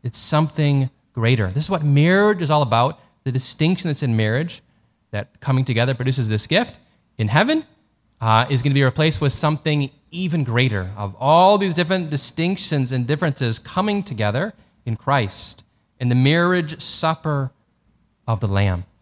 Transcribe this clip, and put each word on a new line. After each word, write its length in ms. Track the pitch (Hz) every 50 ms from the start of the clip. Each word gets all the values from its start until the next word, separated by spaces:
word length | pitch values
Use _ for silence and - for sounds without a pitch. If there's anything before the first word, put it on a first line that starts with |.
It's 160 | - 123 - -
something 720 | - - - 151 156 151 - - 151 143 143 139 135 127 _ _ _ _
greater. 360 | _ - 113 117 131 120 104 90
This 140 | 92 131 156
is 60 | -
what 120 | 196 170
marriage 580 | 151 147 139 143 151 170 185 196 208 214 214 180
is 100 | 170 143
all 120 | 151 151
about, 380 | 143 117 117 113 123 139 160 _ _ _ _ _ _
the 80 | 135
distinction 560 | 123 131 - - - - 151 160 185 - - 170
that's 140 | 147 -
in 140 | - 127 113
marriage, 460 | 110 110 107 110 131 165 170 - - _ _ _ _ _ _ _ _ _ _
that 300 | - 104 110 - _ _
coming 240 | - - 131 131 131
together 300 | 131 123 113 120 127 131
produces 340 | 117 123 131 127 135 123 107
this 180 | 107 104 -
gift. 280 | - 156 190 247 - - - _ _ _ _ _ _ _
In 120 | - 110 101
heaven, 360 | 107 151 208 254 311 320 311 _ _ _ _ _ _ _ _ _ _ _
uh, 260 | 117 113 110 113 123 127
is 120 | - 127
gonna 120 | 117 143 139
be 80 | 139
replaced 380 | 139 127 - - 156 160 151 -
with 120 | 151 139
something 580 | - - - 151 156 147 - 160 151 147 143 131 _ _ _ _
even 320 | - 170 185 180 151 165
greater, 480 | 139 117 113 120 131 127 107 98 92 92 101
of 180 | 101 104 98 98
all 420 | - 123 139 156 170 180 190 208 202
these 160 | 202 190 165
different 360 | 156 180 156 190 185 180 151
distinctions 840 | 147 139 - - - - 165 175 196 180 - - 160 143 131 123
and 140 | 131 127 123
differences 520 | 113 151 147 - 160 135 - 135 117 113 -
coming 440 | - - - 185 196 214 202 202
together 520 | 196 - 127 104 107 104 104 127 175 220 - _ _ _ _ _ _
in 100 | 123 113
Christ, 680 | - _ - 139 139 113 98 - - - - - - - _ _ _ _ _ _ _
in 80 | 127 123
the 60 | 123
marriage 680 | 127 127 139 156 170 170 180 180 180 170 151 160 -
supper 680 | - - - - - 160 160 - - 156 147 139 135 127 _ _ _ _ _ _ _ _ _ _ _ _ _ _ _
of 140 | - 113 98
the 60 | -
Lamb. 380 | 101 98 98 101 98 90 87 90 _ _ _